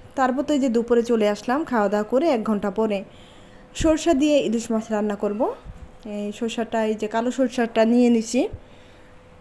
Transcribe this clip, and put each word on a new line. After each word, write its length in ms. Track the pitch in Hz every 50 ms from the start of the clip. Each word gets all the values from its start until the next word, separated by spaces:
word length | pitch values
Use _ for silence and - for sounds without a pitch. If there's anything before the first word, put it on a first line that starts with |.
| - - -
তারপর 280 | - 262 254 254 277
তো 100 | 285 294
এই 80 | 302 277
যে 80 | 254 269
দুপুরে 340 | 220 233 226 233 240 240
চলে 260 | 226 240 240 220 208 208
আসলাম, 360 | 208 208 - - 247 294 330
খাওয়া 240 | - 254 226 208 196
দাওয়া 160 | 208 208 214
করে 240 | 214 240 262 320 330
এক 160 | 277 226 208
ঘন্টা 260 | 214 214 202 196 202
পরে 340 | 190 214 220 220 208 190 196 - - - - - - - - - - - - - -
সরষা 400 | - - 320 311 311 - 339 330
দিয়ে 240 | 262 294 302 294 277
ইলিশ 320 | - - 220 233 226 -
মাছ 200 | 226 220 220 -
রান্না 240 | 220 208 214 208 208
করব। 400 | 208 - 202 208 208 269 403 523 - - - - - - - - - -
এই 280 | 214 208 208 208 208
সরষাটা, 520 | 208 - 247 226 226 240 226 226 - 226 220
এই 100 | 214 220
যে 140 | 214 214 208
কালো 220 | - 226 233 247
সরষাটা 540 | 247 - 269 240 - - 233 226 - 226 220
নিয়ে 260 | 226 240 247 247 240
নিছি। 380 | 240 226 220 - - 247 330 453 - - - - - - - - - - - - - - - - - -